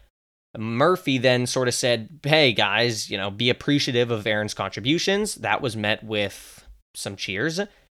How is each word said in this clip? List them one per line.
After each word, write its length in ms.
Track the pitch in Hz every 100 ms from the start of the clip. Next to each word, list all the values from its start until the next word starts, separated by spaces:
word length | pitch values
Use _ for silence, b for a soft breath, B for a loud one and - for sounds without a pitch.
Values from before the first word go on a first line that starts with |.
| b _ _ _ _ 117
Murphy 580 | 113 117 160 180 - 131
then 300 | 127 123 123
sort 200 | 131 123
of 60 |
said, 480 | - 127 117 107 -
"Hey, 300 | 143 156 139
guys, 560 | 107 104 104 120 107 -
you 80 | 98
know, 140 | 98
be 180 | 101 120
appreciative 640 | 117 - 143 143 120 120
of 160 | 113 107
Aaron's 260 | 107 104
contributions." 840 | - 98 - 107 170 - 196 214 -
That 260 | 110 104
was 160 | 127 107
met 260 | 104 107
with 640 | 110 107 101 - - - - - _
some 220 | - - 98
cheers. 420 | - 95 151 165 202 b b